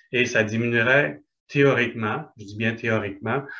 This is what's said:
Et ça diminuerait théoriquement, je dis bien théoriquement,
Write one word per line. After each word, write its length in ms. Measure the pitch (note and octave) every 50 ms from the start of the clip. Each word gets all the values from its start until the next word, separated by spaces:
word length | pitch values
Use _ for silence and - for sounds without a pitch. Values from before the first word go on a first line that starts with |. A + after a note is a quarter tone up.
| _ _
Et 140 | - B2 B2
ça 180 | A#2+ A#2+ A#2 G#2+
diminuerait 800 | G#2+ G#2+ A2+ A#2+ A#2 A#2 A#2 A2+ B2 C3 C#3+ D3 D3+ - - _ _ _ _ _ -
théoriquement, 800 | - C#3+ C#3 C#3 B2+ A#2+ A#2+ A#2+ - A#2 A2 G#2+ A2+ D3 D#3+ - _
je 80 | - G2+
dis 140 | G2 G#2 G#2
bien 160 | A2+ A2+ A2+
théoriquement, 680 | - - A#2 A2+ A2 G2+ G2+ G2 - A2+ A2 A#2+ C#3+ C#3 - -